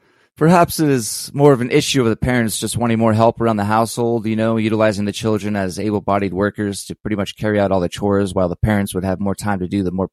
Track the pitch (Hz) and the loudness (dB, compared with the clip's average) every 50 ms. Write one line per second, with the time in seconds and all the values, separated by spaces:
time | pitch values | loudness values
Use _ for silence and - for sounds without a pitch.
0 | _ _ _ _ _ _ _ - 151 160 185 175 170 170 - - 160 147 135 123 | _ _ _ _ _ _ _ 0 4 4 6 6 4 4 2 0 0 2 2 0
1 | 107 - - - - - - 139 143 147 139 113 120 - - 151 147 - - 135 | -2 -4 -8 -10 -10 -8 0 4 6 6 6 6 2 0 0 0 0 2 0 2
2 | 120 113 107 - - 131 123 123 113 107 - - - 107 - 113 120 117 113 110 | 2 2 0 0 0 0 0 0 0 -2 -2 -4 -6 -4 -4 -2 0 0 0 2
3 | 113 113 107 110 113 117 117 - 113 117 110 104 101 104 110 113 117 107 - 123 | 2 4 4 4 4 4 4 2 0 0 0 0 0 0 2 2 2 0 -2 -2
4 | 120 117 117 117 101 110 110 110 110 113 113 113 110 110 107 107 110 110 101 98 | -2 0 0 -2 -2 -2 -2 0 0 0 0 0 0 0 2 2 2 2 2 0
5 | 104 101 98 - 113 110 107 104 95 104 104 101 95 92 82 98 101 110 104 101 | -2 -4 -4 -4 -2 -2 -2 -2 -2 -4 -4 -4 -4 -4 -6 -6 -4 -2 -2 -2
6 | 87 - 98 101 101 95 90 90 101 101 - - 104 101 101 - - - 87 - | -2 0 -2 0 0 -2 -2 0 -2 -2 -2 -2 -4 -4 -4 -6 -10 -12 -14 -10
7 | - 101 107 98 101 - - - - 107 104 104 101 95 98 95 87 85 - - | -8 -6 -4 -4 -6 -6 -8 -6 -4 -2 0 2 2 2 2 0 -2 -2 -4 -4
8 | 101 101 98 98 101 95 90 98 92 87 87 - - 110 107 101 98 101 - 90 | -2 0 0 0 0 -2 -2 -2 -2 -2 -2 -2 -2 0 0 0 -2 -2 -4 -4
9 | 90 95 92 90 101 98 95 - - 104 101 90 90 85 95 101 95 90 87 95 | -2 -2 -4 -2 -4 -6 -6 -4 -4 -6 -4 -4 -4 -4 -2 -2 -2 -2 -2 -2
10 | 95 90 | -4 -4